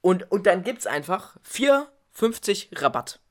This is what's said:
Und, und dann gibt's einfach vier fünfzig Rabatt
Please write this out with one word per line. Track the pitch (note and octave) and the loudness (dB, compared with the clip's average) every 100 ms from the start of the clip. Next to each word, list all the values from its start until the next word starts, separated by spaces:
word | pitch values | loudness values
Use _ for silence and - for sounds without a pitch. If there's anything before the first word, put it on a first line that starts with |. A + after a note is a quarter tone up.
Und, | F#3 F#3 - | 4 2 0
und | G3+ G3+ | 2 4
dann | F3+ F#3+ | 2 -2
gibt's | - G#2 | -8 -6
einfach | D3 D3 F#3+ - - | -6 -4 -6 -6 -20
vier | - - C#4 C#4 D4 _ _ | -14 0 2 2 0 _ _
fünfzig | - A3+ A3+ - G3+ - E3 | -2 -2 -2 -4 -4 -6 -2
Rabatt | C#3 A#2+ - - _ | -2 -2 -8 -18 _